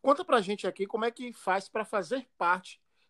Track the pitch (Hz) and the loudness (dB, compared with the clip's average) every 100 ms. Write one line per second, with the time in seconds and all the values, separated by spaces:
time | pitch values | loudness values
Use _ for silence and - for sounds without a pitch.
0 | 269 277 - 247 185 208 190 185 196 214 | 2 4 4 2 2 -2 -2 -2 -4 -2
1 | 233 233 247 - 190 190 - 220 202 208 | -2 -4 -12 -6 -2 -2 -2 -6 -4 -4
2 | 160 262 - - 175 185 - - _ _ | -4 -6 -6 -2 0 0 -2 -20 _ _